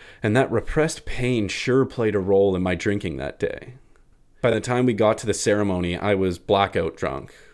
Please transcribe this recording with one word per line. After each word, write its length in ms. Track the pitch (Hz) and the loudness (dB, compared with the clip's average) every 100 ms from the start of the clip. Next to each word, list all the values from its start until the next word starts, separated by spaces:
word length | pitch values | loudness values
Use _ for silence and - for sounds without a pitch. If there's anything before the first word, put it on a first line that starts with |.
| - - | -20 -4
And 120 | 110 117 | 0 2
that 140 | 131 | 2
repressed 540 | 110 - 160 160 - | -2 -2 0 0 -2
pain 440 | - 107 123 120 95 | -6 -2 0 0 -2
sure 360 | - - 127 | -4 0 2
played 300 | 131 - 110 | 2 0 0
a 60 | 101 | 0
role 360 | 92 98 101 92 | 2 4 4 2
in 60 | |
my 120 | 90 | 0
drinking 420 | 87 107 101 95 67 | -2 -2 -2 -4 -6
that 200 | 71 - | -8 -6
day. 360 | - - - - - - _ _ _ _ | -6 -6 -14 -20 -20 -20 _ _ _ _
By 80 | 123 | 0
the 100 | 110 | 0
time 260 | 120 123 127 | 0 0 2
we 60 | |
got 260 | 107 107 110 | 2 2 2
to 80 | 107 | -2
the 80 | |
ceremony, 640 | - 113 104 101 90 87 87 | -2 0 2 2 0 -2 -2
I 180 | 104 | 0
was 240 | 98 95 90 | 2 0 -2
blackout 580 | - 98 98 90 85 - | 0 2 2 0 -4 -4
drunk, 380 | 80 67 - - - | -6 -6 -10 -20 -20